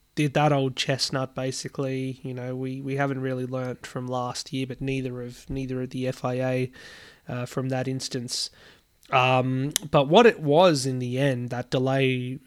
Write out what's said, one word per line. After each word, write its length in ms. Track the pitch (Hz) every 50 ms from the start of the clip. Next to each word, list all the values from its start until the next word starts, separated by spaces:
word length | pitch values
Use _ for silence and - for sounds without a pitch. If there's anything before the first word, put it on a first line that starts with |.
| _ _ -
did 180 | - 151 143 -
that 180 | 151 147 151
old 240 | 147 139 135 135 127
chestnut, 600 | - - - 139 127 - - - 135 131 127 -
basically. 840 | - 131 135 131 - - 135 - - 139 131 131 131 131 131 131 131 -
You 100 | 135 127
know, 220 | 123 123 127 131
we, 260 | 127 131 131 131 135
we 140 | 135 135 135
haven't 260 | 135 139 139 139 131
really 240 | 131 131 131 127 127
learnt 400 | 123 131 131 127 123 120 - -
from 220 | - - 131 127 123
last 440 | 127 127 123 123 120 - - -
year, 140 | - 131 131
but 160 | 127 127 -
neither 400 | 135 135 135 135 127 127 123 123
of, 260 | 123 123 123 - - -
neither 320 | 139 135 135 127 131 127 127
of 80 | 127
the 160 | - 127 127 127
F 180 | 123 - -
I 80 | 127 127
A, 380 | 127 131 127 127 127 127 127 - - - - - - - - - _ _ -
uh, 180 | 117 123 123
from 240 | - - 139 131 131
that 180 | 131 131 131 131
instance. 640 | 131 131 - - - 131 117 123 - - - - - - - - - _ _ _ _ _ _ -
Um, 640 | - 131 127 127 131 127 127 131 131 131 135 147 - - - 147
but 180 | - 151 139 135
what 200 | 165 214 240 226
it 120 | - -
was 460 | 156 143 143 160 185 185 156 135 127
in 140 | 135 127 127
the 180 | 127 123 123 127
end, 320 | 139 143 131 120 123 120
that 220 | 123 120 120 -
delay, 680 | - 135 127 131 135 135 135 131 131 127 123 123 131 131 -